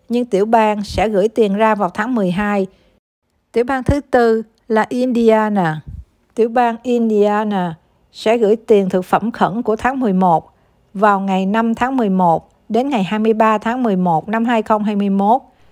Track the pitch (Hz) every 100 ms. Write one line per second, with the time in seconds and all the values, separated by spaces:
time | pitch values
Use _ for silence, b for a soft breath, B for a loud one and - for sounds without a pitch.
0 | _ 240 240 185 214 226 214 208 202 -
1 | 208 202 214 - 208 196 220 208 185 202
2 | 220 240 185 175 208 202 185 b b b
3 | _ _ _ _ _ 226 247 269 254 285
4 | - 254 233 226 220 _ _ 214 208 247
5 | 254 240 226 220 214 208 165 156 - -
6 | - _ _ - 233 240 240 233 254 240
7 | 226 208 208 208 214 202 175 165 _ _
8 | _ - 220 233 202 226 - 208 185 185
9 | 185 190 220 - 170 208 247 214 240 269
10 | 247 185 185 160 - b b b _ 190
11 | 208 202 196 190 190 220 226 226 247 269
12 | 214 185 180 165 - _ _ 220 277 247
13 | 180 214 220 220 220 214 226 247 240 185
14 | 180 160 214 226 226 233 220 214 214 202
15 | 202 196 202 254 - b b